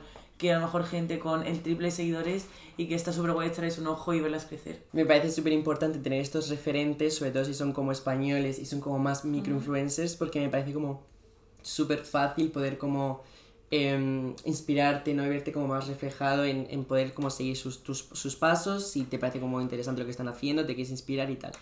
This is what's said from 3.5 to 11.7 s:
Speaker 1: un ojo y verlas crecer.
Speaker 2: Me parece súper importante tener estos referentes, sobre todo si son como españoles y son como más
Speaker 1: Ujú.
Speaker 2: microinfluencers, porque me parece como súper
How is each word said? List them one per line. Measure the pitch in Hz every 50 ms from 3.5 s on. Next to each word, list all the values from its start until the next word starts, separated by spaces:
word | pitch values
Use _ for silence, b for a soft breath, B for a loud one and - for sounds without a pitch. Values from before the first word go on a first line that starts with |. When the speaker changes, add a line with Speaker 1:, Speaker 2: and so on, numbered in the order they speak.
| 165 175 170 165 165 160
Speaker 1:
un | 160 156
ojo | 160 160 - 175 170
y | 160
verlas | 156 156 156 156 -
crecer. | - 156 147 - 160 165 - - -
Speaker 2:
Me | - 156 160
parece | 143 151 147 156 160
súper | 160 - 151 160 156
importante | 151 151 156 151 - 160 156 156 143
tener | 131 135 135 135
estos | 139 139 - 156 151 143
referentes, | 147 147 - - 139 143 147 151 147 147 156 156 156
sobre | - 147 135
todo | 127 135 135
si | 143 139
son | 135 143 143
como | 135 143 139 135 135
españoles | 135 - 135 131 135 135 139 143 139 139 135 131 135
y | 139
son | 135 147 143
como | 139 143 139 135
más | 135 139 139 139
Speaker 1:
Ujú. | - 151
Speaker 2:
microinfluencers, | 147 143 135 143 143 139 - 143 143 139 139 143 139 160 165 170 170 -
porque | 170 156 - 151
me | 143 135
parece | 127 139 139 143 143
como | 151 151 139 139 135 - - - - - - - - - - - -
súper | - -